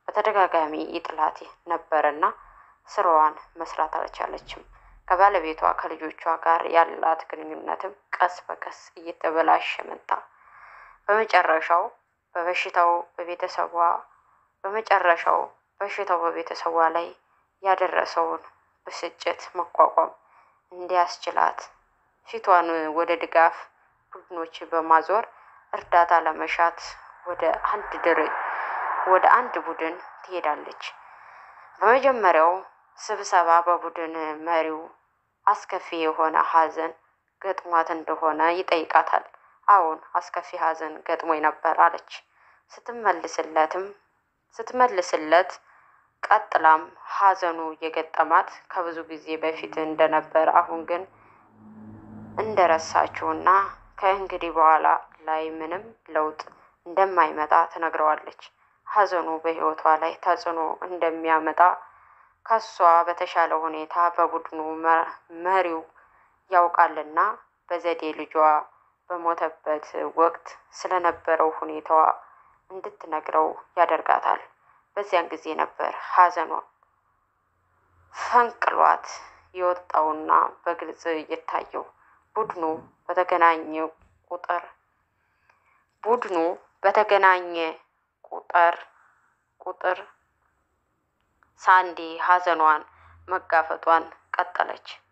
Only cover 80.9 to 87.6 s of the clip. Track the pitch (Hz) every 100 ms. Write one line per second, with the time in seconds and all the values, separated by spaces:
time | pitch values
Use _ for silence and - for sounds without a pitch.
80.9 | 160 170 160 151 160 - 165 - - -
81.9 | _ _ _ _ - 214 180 160 160 -
82.9 | _ _ 175 180 175 170 160 160 156 160
83.9 | - _ _ _ 175 - 175 - _ _
84.9 | _ _ _ _ _ _ _ _ _ _
85.9 | _ - 240 226 180 165 196 _ _ 190
86.9 | 208 208 202 190 185 175 170